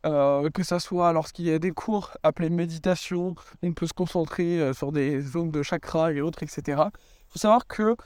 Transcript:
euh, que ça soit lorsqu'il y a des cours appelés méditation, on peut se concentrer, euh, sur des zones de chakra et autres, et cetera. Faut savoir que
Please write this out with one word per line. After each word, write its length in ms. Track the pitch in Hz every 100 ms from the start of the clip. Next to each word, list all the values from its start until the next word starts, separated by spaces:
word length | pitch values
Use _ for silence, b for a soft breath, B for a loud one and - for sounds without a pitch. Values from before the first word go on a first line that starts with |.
| 156
euh, 420 | 147 139 139 151
que 140 | 170
ça 180 | 175 175
soit 320 | - 180 175
lorsqu'il 320 | 165 156 -
y 80 | 170
a 60 | 160
des 120 | 180
cours 420 | 160 - 208 - -
appelés 260 | 156 151 160
méditation, 840 | 175 170 160 180 185 - 180 180 175 B B
on 120 | 175
peut 120 | 165 170
se 60 |
concentrer, 680 | - 180 180 156 - 170 175
euh, 140 | 139
sur 200 | 135 139
des 280 | 147 135 139
zones 300 | 143 165 165
de 120 | 151
chakra 480 | 143 170 - 160 165
et 120 | 143
autres, 200 | 156 -
et 40 | 147
cetera. 440 | - - 143 208 b b b b
Faut 100 | -
savoir 280 | 214 233 -
que 300 | - 214 233